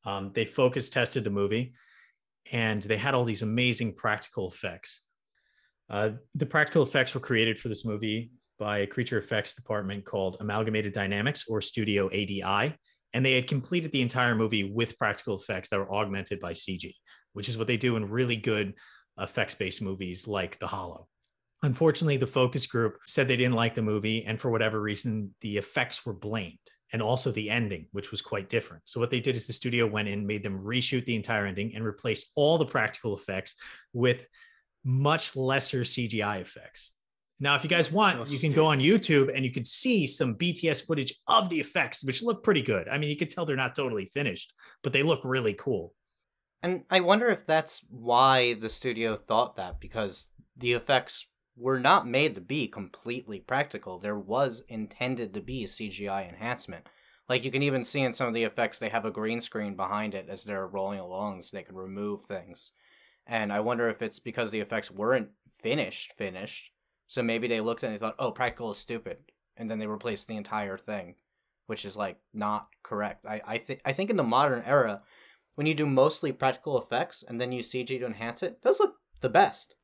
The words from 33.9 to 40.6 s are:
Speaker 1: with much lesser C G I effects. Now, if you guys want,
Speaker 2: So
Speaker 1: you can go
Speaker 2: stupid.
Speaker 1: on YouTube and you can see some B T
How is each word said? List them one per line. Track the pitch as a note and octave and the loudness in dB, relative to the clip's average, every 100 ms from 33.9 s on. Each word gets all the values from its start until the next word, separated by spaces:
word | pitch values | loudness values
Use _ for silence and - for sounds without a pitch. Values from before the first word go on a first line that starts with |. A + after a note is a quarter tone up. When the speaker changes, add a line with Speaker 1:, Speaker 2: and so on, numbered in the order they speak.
Speaker 1:
with | A#2+ B2 B2+ - _ - _ _ _ | 2 2 2 -6 _ -20 _ _ _
much | C3 C3 C#3+ D#3+ - C3+ | 0 2 4 2 0 -2
lesser | C3 C3+ - C3 | 2 2 0 -2
C | A#2+ - A#2 | -2 -2 -2
G | A2 | 0
I | G#2 G2+ | 0 -2
effects. | F2+ - - - - _ _ _ _ _ | -6 -14 -20 -20 -20 _ _ _ _ _
Now, | C#3+ C#3+ | 2 2
if | |
you | D3+ | 4
guys | E3+ D#3 | 4 4
want, | F3 G3+ C3+ | 6 4 4
Speaker 2:
So | B2+ | -2
Speaker 1:
you | C#3 | 0
can | D3+ | 4
go | C#3+ D#3 | 6 6
Speaker 2:
stupid. | C#3 C#3+ | 6 6
Speaker 1:
on | A3 | 6
YouTube | - D3 C3+ C3 | 6 6 6 2
and | |
you | C3 | -2
can | B2+ A#2 | -2 -4
see | - C4 A3 E3 | 0 4 4 2
some | - C3+ G#2+ | 0 0 0
B | F3 | -2
T | E3+ | 0